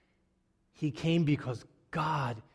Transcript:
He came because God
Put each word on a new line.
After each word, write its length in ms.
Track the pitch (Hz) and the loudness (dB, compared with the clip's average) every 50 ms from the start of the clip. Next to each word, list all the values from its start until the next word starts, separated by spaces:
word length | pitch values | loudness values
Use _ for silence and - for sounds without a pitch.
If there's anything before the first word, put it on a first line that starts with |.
| _ _ _ _ _ _ _ _ _ _ _ _ _ _ _ | _ _ _ _ _ _ _ _ _ _ _ _ _ _ _
He 180 | - - 151 | -6 -4 -4
came 320 | 139 - - 165 165 170 170 | -4 -2 0 2 4 4 4
because 420 | 147 151 135 - 127 123 113 - - _ _ _ _ | 4 2 2 0 -4 -6 -8 -10 -16 _ _ _ _
God 520 | - 165 156 156 156 151 135 123 117 110 - - _ | -6 -4 -2 0 0 0 -2 -2 -4 -8 -12 -20 _